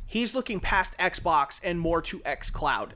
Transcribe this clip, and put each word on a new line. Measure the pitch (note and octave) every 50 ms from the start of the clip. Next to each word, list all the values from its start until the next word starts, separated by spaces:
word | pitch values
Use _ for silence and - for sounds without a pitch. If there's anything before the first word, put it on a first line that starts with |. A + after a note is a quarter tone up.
| -
he's | - - G#3+ A#3+ G#3+ -
looking | C4 A#3 - A3 F3+
past | - - G#3+ G3 F#3 - - -
Xbox | F3+ F#3 - - - F3 E3 D3 C#3+ - - - -
and | F#3+ F3 F3
more | E3 E3 E3+ E3 D#3+
to | - - F3+
xCloud. | - - C#3+ - - - - - - C#3+ B2+ G2+ G#2 F#2 -